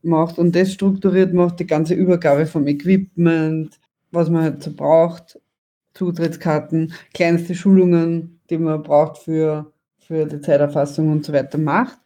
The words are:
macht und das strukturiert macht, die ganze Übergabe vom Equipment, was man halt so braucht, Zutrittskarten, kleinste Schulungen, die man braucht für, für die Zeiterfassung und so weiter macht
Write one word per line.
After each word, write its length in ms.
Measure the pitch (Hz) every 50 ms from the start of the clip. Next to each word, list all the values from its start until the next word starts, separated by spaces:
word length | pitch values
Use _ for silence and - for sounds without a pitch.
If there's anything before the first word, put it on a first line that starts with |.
macht 360 | - 170 165 160 165 170 170 -
und 160 | 175 170 -
das 180 | 175 185 190
strukturiert 640 | - - 196 196 190 190 - 190 180 190 185 185 175
macht, 240 | 180 175 175 175 -
die 80 | 170
ganze 280 | - 156 151 160 160 175
Übergabe 520 | - 190 180 180 170 170 147 143 143 160
vom 220 | 156 - 156 139 143
Equipment, 1120 | 143 147 - 180 190 190 190 - - 170 170 165 165 160 156 156 160 160 156 151 _ _ _ _ _ _ _ _
was 180 | - 170 165 165
man 140 | 170 160 160
halt 180 | 156 - -
so 100 | - 156
braucht, 680 | 147 - 147 143 160 165 165 170 170 - _ _ - - _ _ _ _ _ _ _ _ _ _ _
Zutrittskarten, 1000 | - 185 175 170 165 165 160 170 - - 170 151 151 147 - 160 160 160 160 - - - _
kleinste 440 | - - 175 170 170 170 170 175 175
Schulungen, 840 | 175 - 202 190 190 185 175 175 170 165 165 170 170 170 170 _ _ _ -
die 80 | 170 160
man 260 | 165 160 156 156 156
braucht 340 | 151 147 147 151 151 156 -
für, 540 | - 160 160 160 156 156 151 151 151 151 _ _ _ _ _ _
für 280 | _ - 165 156 156
die 140 | 151 151 147
Zeiterfassung 680 | - 160 143 143 147 143 147 151 143 143 143 165 156 156
und 140 | 151 156 151
so 80 | -
weiter 260 | 147 139 135 - - 151
macht 400 | 156 147 156 214 262 262 - _ _